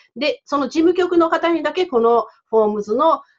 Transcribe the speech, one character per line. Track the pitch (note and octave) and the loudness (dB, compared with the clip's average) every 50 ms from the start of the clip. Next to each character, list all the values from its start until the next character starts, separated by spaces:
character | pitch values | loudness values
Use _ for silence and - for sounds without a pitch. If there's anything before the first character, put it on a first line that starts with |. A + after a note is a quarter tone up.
| _ _ _ | _ _ _
で、 | A#3 C#4+ D4 - - _ | -6 -4 -4 -4 -6 _
そ | - C#4+ | -6 -4
の | C#4+ C#4 | -4 -4
事 | - - D#4+ | -2 -2 0
務 | D#4+ F4 E4+ | 2 2 2
局 | F#4 F4+ F4+ F#4 | 2 -2 0 2
の | E4+ E4 E4 | 2 2 2
方 | E4 D#4+ E4 E4+ | 0 0 0 0
に | E4+ D#4 D4 | -2 0 -2
だ | D4+ D4+ | -4 -4
け | F#4 F#4 | -4 -4
こ | F4+ C4+ A#3 | -2 0 0
の | A#3 A#3 A#3 A3+ A3 - _ _ _ _ | 2 4 2 2 0 -4 _ _ _ _
フ | A3+ A3 G#3+ | 0 0 2
ォ | |
ー | G#3 | 2
ム | G#3 G#3+ G3+ | -2 -4 -4
ズ | G#3 A3 | -4 -2
の | C4 D#4 E4 D4 - - _ _ | 0 2 2 0 0 -4 _ _